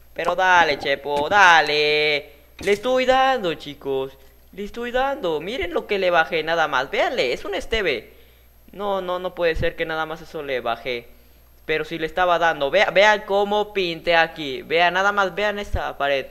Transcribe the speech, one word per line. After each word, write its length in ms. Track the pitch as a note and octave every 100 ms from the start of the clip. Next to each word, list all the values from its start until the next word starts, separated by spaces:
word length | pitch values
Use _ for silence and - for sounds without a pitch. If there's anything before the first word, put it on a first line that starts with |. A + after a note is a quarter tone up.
| -
Pero 220 | - E3
dale, 440 | F3 F#3 F3+ D#3+ C#3
Chepo, 500 | D3 C#3 C#3+ C#3+ D3+
dale. 1040 | G3+ F#3 E3 D3 D3 D3+ D3+ D3+ D3 - - - -
Le 140 | F#3
estoy 340 | G3+ B3 B3+ B3+
dando, 480 | C4 C4 B3+ F3+
chicos. 640 | D3 D3 C#3 C#3 C3+ C3+ - - - -
Le 120 | F3+
estoy 260 | G#3 A#3+ A#3+
dando. 500 | B3 C4+ C#4 F3 D#3
Miren 320 | E3+ C4 F4
lo 140 | D#4 G#3
que 120 | G3+
le 120 | F3+
bajé 320 | E3+ D#3+ E3
nada 260 | D#3 E3 D3+
más. 220 | C3+ C#3+
Véanle, 420 | A3 F4 A#3+ C3
es 140 | B2+ D#4
un 80 |
Esteve. 580 | F#4 - A3 F#3 A#2+ - - - _ - - -
No, 280 | F3+ G3+ G3
no, 180 | F3+ F3+
no 160 | F3+
puede 200 | F3 E3+
ser 220 | D#3 E3+ D#3
que 100 | D#3+
nada 180 | D#3+
más 160 | D#3 E3
eso 220 | D#3+ E3
le 180 | C#3 B2+
bajé. 480 | A#2 A#2 C3+ A#2+ A#2 - - - - _
Pero 200 | - D#3 D#3
si 120 | E3
le 80 | D#3
estaba 320 | F#3 F3+ E3+
dando. 320 | E3 D#3 C#3
Vea-, 200 | F3 G#3
vean 320 | F3 G#3 G#3
cómo 500 | G3+ G3 G3+ G#3 G#3
pinté 420 | G3+ F3 E3 E3
aquí. 460 | E3+ D#3+ - D3 B2
Vean, 320 | - D#3+ F3
nada 200 | F3+ G3
más, 220 | G3+ F#3+
vean 240 | E3+ G#3 G3+
esta 380 | G#3 F#3+ C#3 C#3
pared, 300 | C#3 C#3 C3